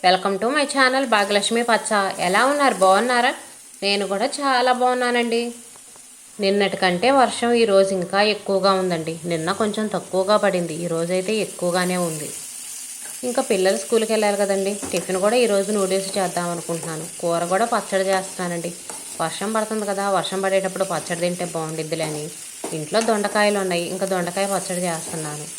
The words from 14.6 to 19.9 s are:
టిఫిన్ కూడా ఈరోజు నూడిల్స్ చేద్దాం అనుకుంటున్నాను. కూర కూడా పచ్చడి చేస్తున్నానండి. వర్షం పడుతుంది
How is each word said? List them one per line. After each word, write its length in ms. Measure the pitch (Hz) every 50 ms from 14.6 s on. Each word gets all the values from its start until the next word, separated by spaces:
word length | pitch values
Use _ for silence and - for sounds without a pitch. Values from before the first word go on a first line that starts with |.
| 196 196 202 202 - -
టిఫిన్ 300 | - 175 170 - 185 185 190
కూడా 140 | 208 226 254 240
ఈరోజు 280 | 214 202 196 196 190 214 208
నూడిల్స్ 320 | 190 180 185 196 190 190 - 202
చేద్దాం 320 | 185 170 - 175 175 175 170
అనుకుంటున్నాను. 520 | 170 165 - 170 165 156 165 160 156 160 170 - -
కూర 240 | - 170 170 170 170 175
కూడా 160 | 185 190 226 233 240
పచ్చడి 320 | 214 196 - 202 190 190 190
చేస్తున్నానండి. 600 | 190 185 185 185 - - 185 175 175 170 165 175 170 - - - - - - - - -
వర్షం 260 | 165 160 160 - 196 208 220
పడుతుంది 300 | 220 214 214 220 220 208 196